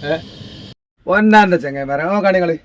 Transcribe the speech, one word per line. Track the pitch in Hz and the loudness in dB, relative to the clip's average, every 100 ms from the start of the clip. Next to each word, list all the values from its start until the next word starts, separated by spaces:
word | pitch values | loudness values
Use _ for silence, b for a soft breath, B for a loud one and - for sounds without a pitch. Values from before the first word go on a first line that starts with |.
| 143 | -6
ഏ? | 160 - - - - - - _ _ - | -8 -10 -20 -20 -20 -20 -20 _ _ -2
പൊന്നാന്റെ | 196 214 214 196 175 139 | 2 4 6 4 0 -2
ചങ്ങായിമാരെ, | 139 139 143 165 | -8 -6 -4 -2
നോക്കാണി | 202 196 190 | 0 0 0
കളി. | 170 160 | 0 -4